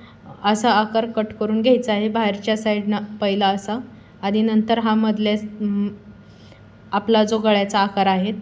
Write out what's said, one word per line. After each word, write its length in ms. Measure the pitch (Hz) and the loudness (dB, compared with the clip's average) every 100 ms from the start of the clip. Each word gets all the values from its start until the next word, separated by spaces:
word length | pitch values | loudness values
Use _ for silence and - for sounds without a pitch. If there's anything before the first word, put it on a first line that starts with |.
| - - - - | -20 -20 -20 -4
असा 280 | 202 214 240 | 0 2 4
आकार 340 | 208 214 220 226 | 2 2 -2 -2
कट 220 | 220 214 - | -4 -4 -4
करून 220 | 214 220 | -2 0
घ्यायचा 320 | 240 240 233 | 4 2 2
आहे 160 | 208 214 | -2 0
बाहेरच्या 480 | 226 208 202 - 220 | 0 -2 -2 -2 -2
साईडनं 400 | 220 208 202 208 214 - | 0 -2 -2 -4 -6 -4
पहिला 260 | 202 202 196 | -2 0 0
असा 300 | 196 202 233 - - - - | 0 -4 -8 -8 -18 -20 -8
आणि 200 | 202 214 | -2 0
नंतर 380 | 226 220 214 233 | 2 2 2 0
हा 160 | 220 220 | 2 2
मधल्या, 380 | 220 208 208 | 2 0 -2
अं, 540 | 214 - - 208 202 208 - - - - - - - - - - | -2 -4 -6 -4 -2 -4 -6 -18 -20 -20 -20 -20 -20 -20 -20 -6
आपला 320 | 202 220 220 | -4 2 2
जो 140 | 214 220 | 2 2
गळ्याचा 420 | 220 202 196 208 | 2 2 2 0
आकार 260 | 196 196 190 | 0 2 2
आहे 260 | 190 202 202 | 2 0 -4